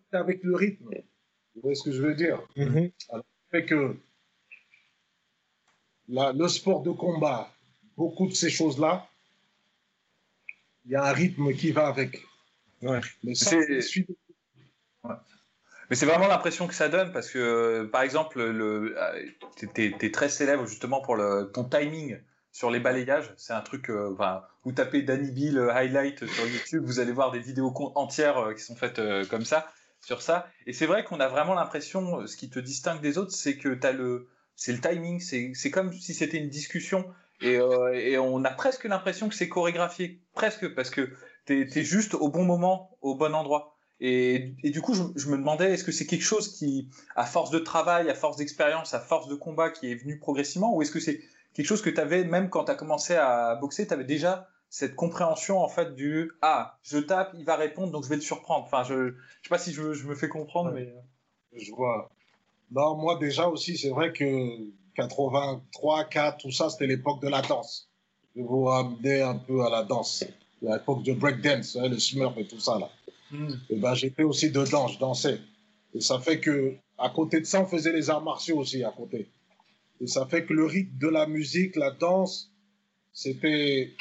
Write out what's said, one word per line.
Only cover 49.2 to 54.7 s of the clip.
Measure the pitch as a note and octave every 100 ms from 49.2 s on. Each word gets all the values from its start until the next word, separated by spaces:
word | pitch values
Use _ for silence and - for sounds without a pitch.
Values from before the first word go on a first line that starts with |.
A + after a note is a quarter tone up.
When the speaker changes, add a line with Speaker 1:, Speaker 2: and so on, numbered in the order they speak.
| C3+
Speaker 3:
de |
combat, | C#3+ E3 D#3 E3
qui | - B2
est | A#2+
venu | C3+ D3
progressivement, | - C#3 C#3 F3+ A3 F#3+
ou |
est-ce | D3
que | E3
c'est | D#3+ C#3+ - _ _ -
quelque | C#3
chose | G#3
que | E3+
t'avais, | D#3 D3 F3+
même | E3+ F3 F#3+
quand | F3 D3
t'as | F3+
commencé | D3+ D3 - F3
à | C3+ A#2+ A#2 A#2
boxer, | C#3+ - G3+
t'avais | D3+
déjà | C3 D3+ E3+ F#3 - _
cette | _